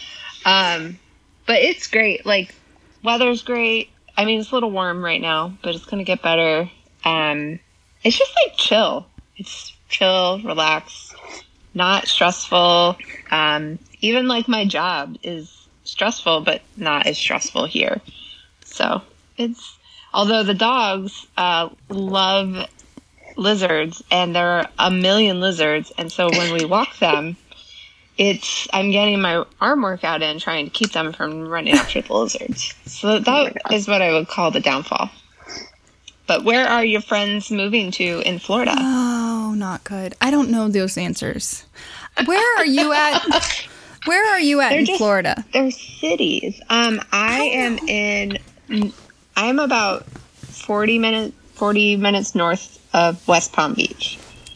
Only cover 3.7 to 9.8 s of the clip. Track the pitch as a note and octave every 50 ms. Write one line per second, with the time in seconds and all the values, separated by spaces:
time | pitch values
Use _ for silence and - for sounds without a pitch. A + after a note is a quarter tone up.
3.7 | A3+ A3+ - - _ _ _ _ - - G#3 G#3+ A3+ A3 G#3+ G#3+ C4 B3 A#3 A3
4.7 | G3 F#3+ F#3 F3+ E3+ F3+ F3+ E3+ E3 E3+ E3 E3 D#3+ D#3 D#3+ F3+ F#3+ - - F3
5.7 | E3+ E3+ - - - G3+ F#3+ F#3 F#3 - - E3+ E3 E3 E3 D#3+ D#3 D#3 F3 F3+
6.7 | - - _ _ _ _ - E3 D#3+ D#3+ D#3 D3+ D3 D3 D3 D3+ D#3+ F3 _ _
7.7 | _ _ _ _ _ _ - A3+ B3 - C5+ C5+ - F5 D5 - - - - F3+
8.7 | G#3 G#3+ G#3+ D#3+ - - F#3 - _ - - _ _ - G3 - - - - -
9.7 | - _